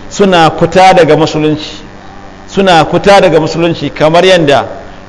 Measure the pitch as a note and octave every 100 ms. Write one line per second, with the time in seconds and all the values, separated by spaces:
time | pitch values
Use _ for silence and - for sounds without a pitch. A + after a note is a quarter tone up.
0 | - - G3 F3 D#3+ - E3+ F#3 F#3 F3+
1 | D3+ D3+ D#3 D#3+ D3+ D3+ - - - -
2 | - - - - - F3+ F#3+ D#3+ C#3+ E3+
3 | G3 G3 F#3 D#3 D#3 D#3+ E3+ E3 C#3+ -
4 | D3+ E3+ F#3 F3+ D3 C3 G2 - - -